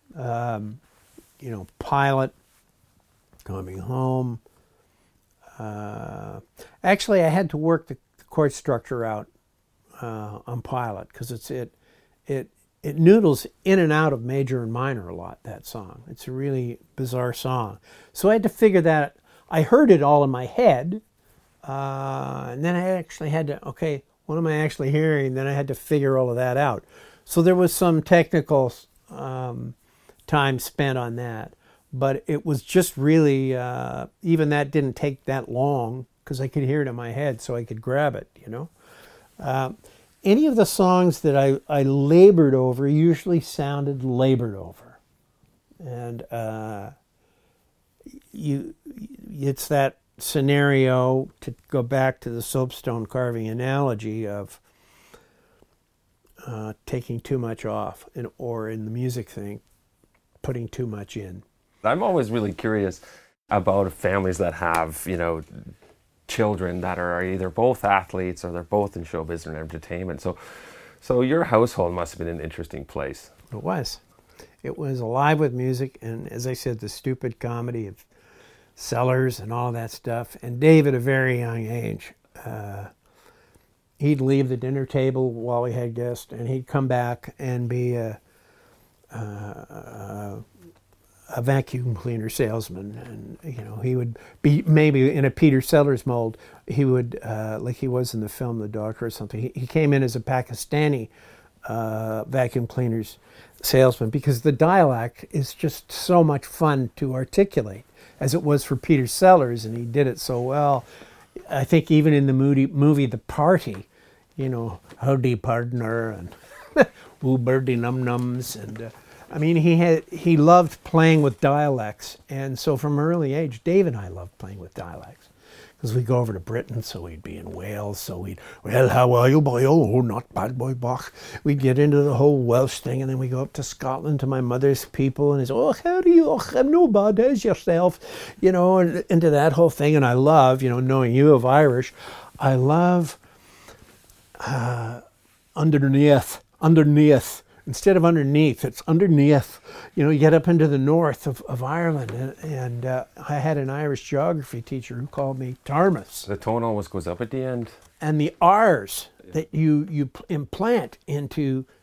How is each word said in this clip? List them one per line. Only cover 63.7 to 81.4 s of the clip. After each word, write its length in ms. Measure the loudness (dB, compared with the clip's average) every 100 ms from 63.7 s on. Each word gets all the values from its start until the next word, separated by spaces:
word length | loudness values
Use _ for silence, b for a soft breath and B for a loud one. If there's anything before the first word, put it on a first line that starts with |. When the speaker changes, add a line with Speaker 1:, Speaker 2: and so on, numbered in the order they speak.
| 2 0
Speaker 2:
families 440 | -2 -2 0 0 -2
that 160 | -2 -2
have, 500 | 0 0 -2 -6 -8
you 80 | -4
know, 280 | -4 -6 -10 -18 -20 -20 _ _ _ _ -8
children 540 | -2 -2 -2 -4 -6
that 180 | -6 -4
are 240 | -4 -4
either 260 | -4 -4 -4
both 340 | 0 0 0
athletes 600 | 0 0 0 -6 -6 -8
or 80 | -10
they're 120 | -10
both 320 | -4 -2 -2 -6
in 80 |
showbiz 420 | -10 -10 -8 -10 -10
and 100 | -12
entertainment. 640 | -12 -14 -12 -10 -8 -8
So, 160 | -8 B B B B B B B
so 220 | -2 0
your 240 | 2 0 2
household 480 | 2 2 0 -4
must 200 | -4 -8
have 60 | -8
been 80 | -8
an 140 | -8
interesting 440 | -10 -12 -12 -14 -12
place. 460 | -10 -10 -12 -20 _ _
Speaker 1:
It 120 | -10
was. 360 | -6 -6 -6 -10 _ _ b b b b
It 160 | -14 -10
was 220 | -8 -6
alive 400 | -4 0 2 2
with 140 | 0
music, 440 | -2 -4 -4 -6 -10
and 260 | -12 -12 -12
as 140 | -10 -8
I 80 |
said, 260 | -6 -6 -8
the 100 | -10
stupid 500 | -10 -8 -6 -8 -8
comedy 480 | -8 -8 -8 -8 -10
of 180 | -14 _ b b b b b b -18
Sellers 640 | -6 -2 0 2 0 -4
and 120 | -8
all 200 | -6 -6
that 200 | -6 -10
stuff. 460 | -12 -8 -8 -8 -14
And 180 | -12 2
Dave, 260 | 6 8 6
at 80 |
a 60 | 2
very 400 | 0 0 0
young 260 | -2